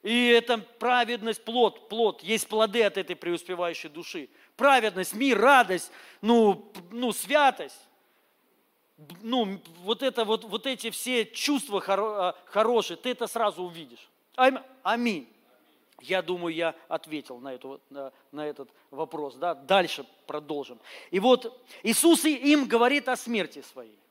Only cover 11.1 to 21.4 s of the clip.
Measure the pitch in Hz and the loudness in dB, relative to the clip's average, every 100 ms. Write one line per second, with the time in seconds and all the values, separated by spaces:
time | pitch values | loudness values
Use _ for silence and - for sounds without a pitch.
11.1 | 247 233 - - 277 - 196 - 196 220 | -2 -2 -4 -2 -2 -2 -4 0 0 0
12.1 | 208 180 - - 196 220 233 - 170 254 | -2 -4 -4 -4 0 2 2 0 -8 -8
13.1 | 247 220 233 214 180 180 170 139 120 - | -6 -6 -2 -2 -2 -12 -12 -18 -20 -20
14.1 | _ _ - 262 262 - _ 185 233 240 | _ _ 4 4 4 -12 _ -4 0 0
15.1 | 175 123 _ _ _ _ _ _ - - | -2 -8 _ _ _ _ _ _ -20 -4
16.1 | 185 165 180 170 160 165 156 - 160 - | -4 -2 -4 -4 -4 -4 -6 -10 -10 -8
17.1 | 151 - 123 139 127 135 139 _ 143 135 | -12 -10 -16 -14 -14 -14 -18 _ -14 -14
18.1 | _ _ 143 151 143 127 _ _ 139 156 | _ _ -10 -10 -10 -16 _ _ -10 -10
19.1 | 156 143 127 175 143 139 190 175 - 131 | -8 -10 -6 -6 -6 0 0 0 -6 -14
20.1 | _ - 151 151 147 131 120 - - - | _ -12 -12 -8 -8 -8 -16 -20 -20 -6
21.1 | 180 233 254 | 0 4 4